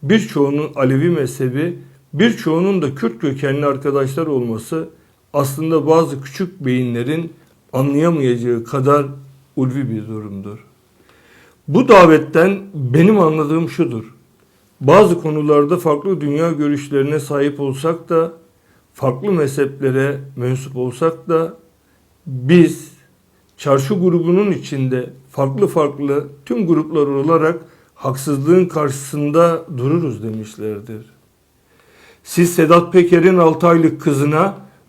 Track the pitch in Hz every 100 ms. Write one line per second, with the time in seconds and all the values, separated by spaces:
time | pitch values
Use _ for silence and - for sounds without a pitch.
0 | 139 214 175 147 139 147 151 139 131 135
1 | 170 160 131 - 127 135 170 175 - _
2 | _ 147 233 202 165 165 190 196 143 135
3 | 117 - 147 135 139 139 143 135 143 139
4 | 135 143 156 131 120 110 - 160 165 -
5 | _ _ _ 143 135 139 160 160 143 160
6 | 151 139 - - 180 - 135 127 123 117
7 | 123 160 165 - _ _ _ 127 143 143
8 | 170 160 131 120 120 120 117 139 139 147
9 | 139 - - _ _ - 127 135 120 110
10 | 110 107 107 98 98 117 - _ _ _
11 | _ _ _ _ _ _ - 147 - 196
12 | 170 156 - 165 185 196 - 151 127 147
13 | 185 214 165 156 147 160 165 - 156 113
14 | - _ _ _ _ _ _ - 131 185
15 | 190 175 156 151 147 147 147 175 165 147
16 | 185 170 143 147 170 151 147 143 139 139
17 | 139 151 135 143 143 143 139 135 160 170
18 | - 165 170 - _ _ _ _ _ -
19 | 131 135 208 180 139 147 139 139 135 131
20 | 139 139 - 123 123 131 135 131 127 120
21 | 165 165 170 160 165 - _ _ _ _
22 | _ _ 156 127 127 175 156 - - _
23 | _ _ _ _ _ - 147 135 135 190
24 | 180 170 165 180 208 147 - 139 131 127
25 | 123 - _ - 139 139 196 165 143 139
26 | 143 143 139 - - 240 175 156 156 160
27 | 143 139 151 165 160 175 - _ _ _
28 | 139 131 156 139 147 180 175 160 143 135
29 | - 147 147 160 170 165 160 131 131 170
30 | 156 101 110 110 107 - 107 104 117 107
31 | 110 _ _ _ _ _ _ _ _ _
32 | _ _ - - 175 175 156 170 175 185
33 | 175 175 180 185 160 156 175 170 160 -
34 | 160 139 147 151 196 - - _